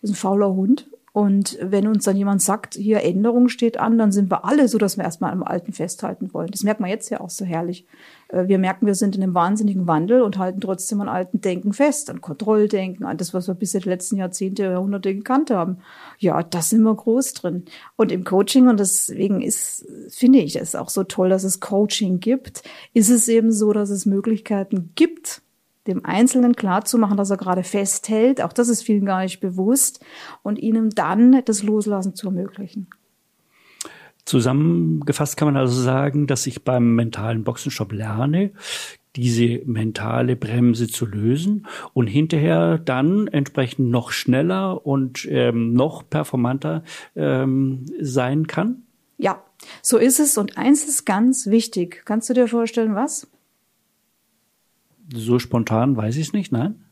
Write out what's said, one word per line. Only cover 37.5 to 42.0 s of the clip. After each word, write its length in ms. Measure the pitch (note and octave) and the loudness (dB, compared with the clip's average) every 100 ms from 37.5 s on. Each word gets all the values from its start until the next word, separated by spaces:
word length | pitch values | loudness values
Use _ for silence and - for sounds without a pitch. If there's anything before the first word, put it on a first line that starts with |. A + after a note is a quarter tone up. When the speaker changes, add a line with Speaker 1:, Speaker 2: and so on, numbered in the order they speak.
| A#2 - - G#2 | -6 -8 -6 -8
Speaker 2:
lerne, 600 | G#2+ G#2+ G#2+ C3+ E3 G3+ G3+ - - - - _ - | -6 -6 -4 0 0 -2 -4 -14 -12 -12 -18 _ -4
diese 460 | B2 A#2 A#2 A#2+ | 0 2 2 0
mentale 720 | B2 A2+ A2 A2 G#2+ A#2 B2 B2+ | -4 -4 -4 -4 -4 -2 0 -2
Bremse 500 | G#2+ A#2+ A#2+ A2+ A#2 | -2 2 2 2 -2
zu 180 | - | -4
lösen 600 | A#2 G#2 A2 C3+ F3 G#3 - - - | -6 -2 0 0 0 -4 -6 -16 -8
und 120 | - | -2